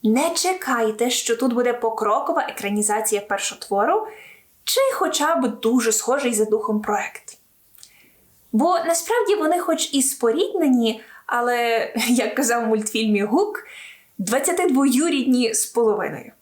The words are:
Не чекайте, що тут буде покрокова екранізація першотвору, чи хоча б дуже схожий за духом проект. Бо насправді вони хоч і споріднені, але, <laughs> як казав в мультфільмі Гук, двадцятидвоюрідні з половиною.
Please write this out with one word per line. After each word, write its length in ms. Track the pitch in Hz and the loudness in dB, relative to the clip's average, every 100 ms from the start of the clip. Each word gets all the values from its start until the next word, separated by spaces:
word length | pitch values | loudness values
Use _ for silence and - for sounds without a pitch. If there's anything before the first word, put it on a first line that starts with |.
Не 260 | 226 226 330 | 2 2 0
чекайте, 800 | 339 370 370 - 247 220 214 240 | -2 -2 -2 -2 0 0 0 -2
що 260 | - - 233 | -2 -2 0
тут 180 | 254 | 0
буде 200 | 233 240 | 2 0
покрокова 720 | 240 226 220 208 214 - 320 - | 0 -2 -2 0 0 0 -2 -2
екранізація 720 | - 202 208 214 214 214 208 | -6 -4 0 0 0 0 -2
першотвору, 840 | 202 196 - - - 196 302 403 427 - - - _ _ | -2 -4 -4 -10 -4 0 2 0 -2 -14 -20 -20 _ _
чи 160 | - - 539 | -4 0 0
хоча 420 | - 370 - 294 330 | 2 -2 0 0 2
б 240 | 247 214 | 0 -2
дуже 320 | 220 247 226 | 0 2 2
схожий 420 | 220 - 269 254 | 0 0 0 0
за 120 | 208 214 | 0 0
духом 360 | 214 - 214 | 0 0 -2
проект. 560 | 214 208 - - - - _ _ _ _ - _ _ _ _ _ _ | 0 -4 -4 -12 -20 -20 _ _ _ _ -20 _ _ _ _ _ _
Бо 280 | 220 311 359 | 0 2 2
насправді 560 | 330 339 - 466 415 403 | 2 -2 0 0 2 2
вони 240 | 311 349 | 2 0
хоч 340 | 349 320 - | 0 -2 0
і 80 | 277 | 0
споріднені, 1000 | 254 - 233 254 453 381 311 247 226 220 - - - | 0 0 0 2 0 0 4 4 2 -2 -10 -18 -6
але, 680 | 240 240 240 233 226 - | -2 0 0 0 0 -2
<laughs> 140 | 233 226 | -4 0
як 280 | 240 220 - | 2 0 0
казав 280 | 269 240 | 0 0
в 40 | 226 | 0
мультфільмі 560 | 220 214 220 220 208 | 0 -2 -2 0 2
Гук, 400 | 208 254 415 - - - - - _ _ | 2 2 0 -2 -14 -20 -20 -20 _ _
двадцятидвоюрідні 1400 | 180 247 330 359 349 269 277 247 330 285 254 247 233 | -2 0 0 0 2 2 4 2 2 0 2 2 2
з 120 | 226 - | -2 -2
половиною. 680 | - 226 202 143 143 - _ | 0 2 2 -2 -8 -14 _